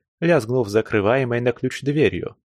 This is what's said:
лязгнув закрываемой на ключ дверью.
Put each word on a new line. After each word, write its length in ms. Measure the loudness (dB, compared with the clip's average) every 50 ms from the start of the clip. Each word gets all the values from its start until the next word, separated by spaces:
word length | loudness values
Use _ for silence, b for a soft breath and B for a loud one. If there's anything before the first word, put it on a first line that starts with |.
| _ _ _ -4
лязгнув 480 | 0 2 2 2 2 0 0 -2 0 0
закрываемой 720 | 0 0 0 0 0 0 2 2 2 2 0 0 -2 -2
на 120 | 0 -2 -2
ключ 300 | -2 -4 -6 -6 -6 -4
дверью. 540 | -4 0 2 2 0 0 -2 -6 -8 -12 _ _ _ _